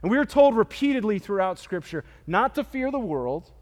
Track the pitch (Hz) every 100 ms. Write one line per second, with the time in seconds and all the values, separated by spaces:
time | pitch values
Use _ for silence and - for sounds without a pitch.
0 | 165 247 285 285 285 226 208 - 277 269
1 | 214 202 - 202 190 180 - 180 - 165
2 | - - - 180 262 294 - 262 262 277
3 | 220 147 123 147 - -